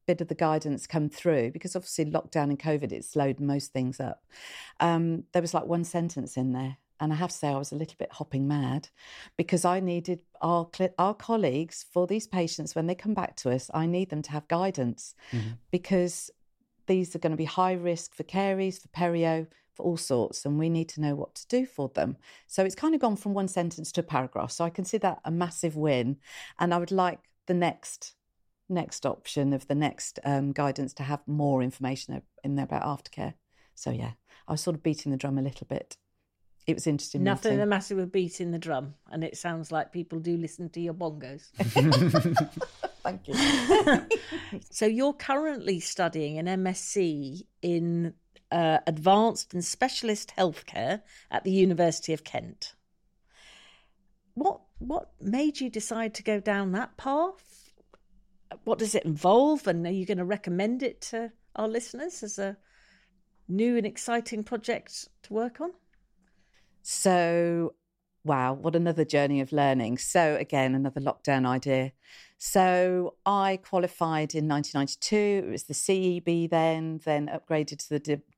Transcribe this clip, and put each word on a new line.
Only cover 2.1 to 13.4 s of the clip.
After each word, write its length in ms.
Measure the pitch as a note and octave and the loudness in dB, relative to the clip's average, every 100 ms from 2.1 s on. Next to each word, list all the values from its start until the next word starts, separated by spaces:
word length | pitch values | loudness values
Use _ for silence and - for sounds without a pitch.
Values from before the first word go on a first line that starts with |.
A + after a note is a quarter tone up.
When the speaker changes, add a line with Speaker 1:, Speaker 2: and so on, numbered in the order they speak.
| D#3+ - D#3+ C#3+ | 0 0 0 0
Speaker 1:
and 80 | C#3+ | 0
covid, 340 | D#3 D3+ C#3+ | 0 0 -2
it 140 | - - | -6 -4
slowed 340 | D3+ C#3 C3 | 0 2 2
most 320 | C#3+ C#3+ - | 0 0 -2
things 280 | C3+ B2+ B2+ | -4 -2 -4
up. 260 | C3 - _ - - - - - | -6 -8 _ -20 -18 -16 -12 0
Um, 460 | E3+ E3 E3 E3 - | 2 4 2 0 -2
there 120 | F3+ | -2
was, 100 | E3+ | 0
like, 140 | E3+ - | -2 0
one 160 | E3+ | -2
sentence 520 | E3+ F3 E3+ D3 - - | -2 -2 -4 -4 -6 -2
in 180 | C3 | -2
there. 240 | B2+ C3 C3+ _ - | -2 -4 -8 _ -4
And 140 | D3+ | -2
I 40 | D#3 | 0
have 120 | F3+ | -2
to 80 | - | -2
say, 120 | D3 | -2
I 80 | C3+ | -2
was 140 | C#3 | -4
a 40 | D3 | -6
little 200 | D#3+ - | -8 -8
bit 140 | - | -10
hopping 340 | - - C3+ C#3 | -8 -6 -2 0
mad, 420 | D3 B2+ C#3 - _ - - - - | 0 0 -4 -6 _ -20 -20 -10 -4
because 260 | E3+ F3 | 0 2
I 160 | F3 F#3 | 4 2
needed 420 | F#3 F3 F3 F3 _ - | 0 -2 -4 -6 _ -4
our 260 | D#3+ E3+ E3+ - | 0 0 0 -2
cl-, 200 | F#3 F#3 | -2 2
our 160 | F#3 | 0
colleagues 720 | G#3+ - A3+ E3+ C3 E3 - - | 0 -2 2 2 0 -2 -8 -4
for 140 | F3 F3+ | 0 0
these 180 | G#3+ - | 0 -2
patients, 480 | F#3 E3+ - D#3 | -2 -2 -2 -6
when 140 | E3 E3 | -2 -2
they 80 | F3+ | -2
come 180 | G#3+ | -2
back 220 | G3+ - | -2 -4
to 140 | - | -4